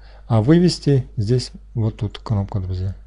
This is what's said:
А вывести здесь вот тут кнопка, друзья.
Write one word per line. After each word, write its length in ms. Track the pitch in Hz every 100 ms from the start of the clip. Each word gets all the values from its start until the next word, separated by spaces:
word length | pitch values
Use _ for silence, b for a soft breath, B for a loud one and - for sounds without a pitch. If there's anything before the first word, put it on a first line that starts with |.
| b b b
А 160 | 113
вывести 640 | 113 170 180 - 143 139 - -
здесь 360 | 104 127 - - -
вот 220 | 120 110 107
тут 220 | 107 -
кнопка, 400 | - 104 98 101
друзья. 380 | 92 92 92 92